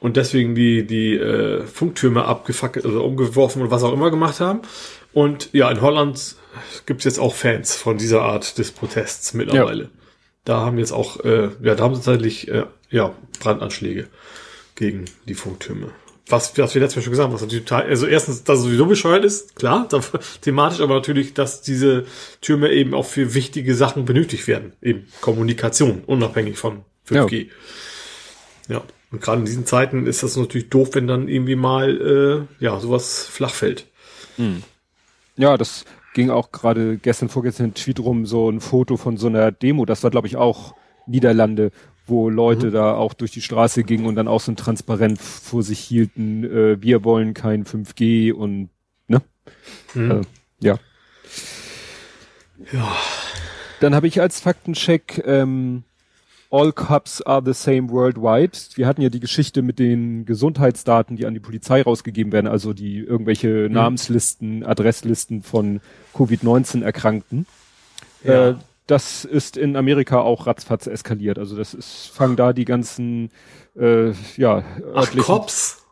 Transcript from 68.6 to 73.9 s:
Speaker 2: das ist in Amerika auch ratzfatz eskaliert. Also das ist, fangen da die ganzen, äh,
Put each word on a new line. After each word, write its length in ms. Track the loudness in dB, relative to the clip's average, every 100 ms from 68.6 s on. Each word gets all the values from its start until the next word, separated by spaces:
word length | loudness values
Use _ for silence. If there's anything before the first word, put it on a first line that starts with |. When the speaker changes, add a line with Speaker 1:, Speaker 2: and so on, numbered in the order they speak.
| -8 _ 0
Speaker 2:
das 380 | 0 0 -12
ist 320 | -2 -2 -2 -4
in 200 | -2 0
Amerika 440 | 2 2 4 4
auch 260 | 4 0 0
ratzfatz 400 | -4 -2 -4 -4
eskaliert. 520 | -10 -6 -4 -2 -4
Also 180 | -6 -8
das 160 | -10
ist, 380 | -10 -18 -18 -20
fangen 240 | 0 0 4
da 160 | 4
die 140 | 2 0
ganzen, 640 | -2 -2 -6 -6 -4 -6 _ -20 -20 _ 0
äh, 320 | 4